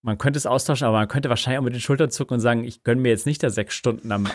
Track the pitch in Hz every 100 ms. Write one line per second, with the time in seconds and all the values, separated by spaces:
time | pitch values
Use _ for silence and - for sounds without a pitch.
0 | 117 104 143 143 110 127 - 139 127 110
1 | 107 143 139 117 - 131 123 123 - 139
2 | 151 - 135 123 117 117 120 - - 120
3 | 127 110 143 147 139 104 101 - - 113
4 | 117 101 101